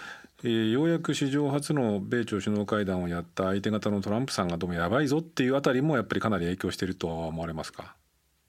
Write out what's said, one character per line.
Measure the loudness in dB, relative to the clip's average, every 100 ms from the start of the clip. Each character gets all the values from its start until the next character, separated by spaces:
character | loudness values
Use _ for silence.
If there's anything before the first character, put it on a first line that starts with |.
| -12 -16 -20 _
え | -2
ー、 | 2 2
よ | 2
う | 2
や | 2
く | 0
史 | 0 0
上 | 2 2
初 | 0 0
の | 2 2 0
米 | 0 -2 0
朝 | -2
首 | 0
脳 | 0 2
会 | 0
談 | 2 0
を | -2
や | -4
っ |
た | -6 -2
相 | 0 0
手 | 0
方 | 0 0
の | 0
ト | 0
ラ | -2
ン | -2
プ |
さ | -2
ん | 0
が | 0
ど | -2
う |
も |
や | 0 2
ば | 2
い | 2
ぞ | 0
っ |
て | -2 0
い | 2
う | 4
あ |
た | 4
り | 4
も、 | 2 2
や |
っ | 0
ぱ |
り | 0
か | 0
な | 0
り |
影 | 0 -2
響 | -4
し | -2
て |
い | -4
る |
と | -2 -4
は | -4 -4
思 | -4
わ | -4
れ |
ま | -6
す | -8
か？ | -10 -16 -18 _ _ _ _